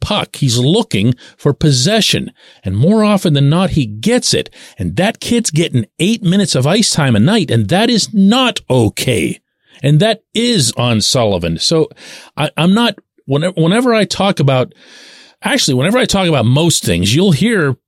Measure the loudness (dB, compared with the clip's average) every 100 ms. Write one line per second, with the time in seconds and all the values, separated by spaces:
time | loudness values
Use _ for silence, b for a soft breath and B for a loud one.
0 | -6 -6 -6 -4 -2 0 0 0 0 -2
1 | -2 -2 B B -4 0 0 0 0 0
2 | 0 -2 -6 -14 b b -6 0 2 2
3 | 2 2 2 2 2 2 0 0 -4 -4
4 | 0 0 0 -4 -4 B B B -6 -2
5 | -2 -2 -2 -2 0 -2 -2 -2 -4 -4
6 | -2 0 0 0 0 0 0 0 0 0
7 | 2 2 2 2 0 0 0 0 2 0
8 | 0 2 4 4 0 -2 -2 0 0 -2
9 | -4 -2 -2 -6 _ b b b 0 2
10 | 2 -2 _ -4 0 0 -2 -2 -2 0
11 | 0 0 0 -2 -4 -4 -2 0 -2 -6
12 | B B B -8 -6 -2 0 2 0 -4
13 | _ _ -6 -4 -2 -2 0 0 0 0
14 | -2 -2 -2 0 0 0 -2 _ B B
15 | B B B B -4 -2 0 0 0 0
16 | 0 0 0 0 2 2 2 0 -2 -2
17 | 0 2 2 2 2 0 -2 -4